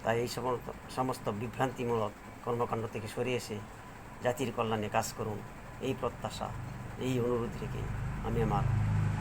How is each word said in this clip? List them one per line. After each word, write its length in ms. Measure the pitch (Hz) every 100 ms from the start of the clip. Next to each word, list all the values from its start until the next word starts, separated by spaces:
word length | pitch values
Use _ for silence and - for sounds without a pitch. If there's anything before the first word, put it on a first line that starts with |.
তাই 140 | 113 117
এই 60 | 123 -
সমস্ত, 300 | 123 117 - - - -
সমস্ত 300 | 131 - 117 104
বিভ্রান্তিমূলক 720 | 120 110 131 120 120 117 104 - - -
কর্মকাণ্ড 400 | 120 120 113 113 110
থেকে 140 | 110 104
সরে 180 | - 123 120
এসে 160 | - 104 - - - - - -
জাতির 260 | 123 123 120 117
কল্যাণে 320 | 110 110 104 113
কাজ 120 | 107 -
করুন, 200 | 110 104 110 - - - 131
এই 80 | 127
প্রত্যাশা, 480 | 123 - - - 104 - - - - -
এই 100 | 127 123
অনুরোধ 280 | 120 120 117 -
রেখে 200 | - 123 104 - - - 110
আমি 120 | 113 110
আমার 180 | 101 - - - - - -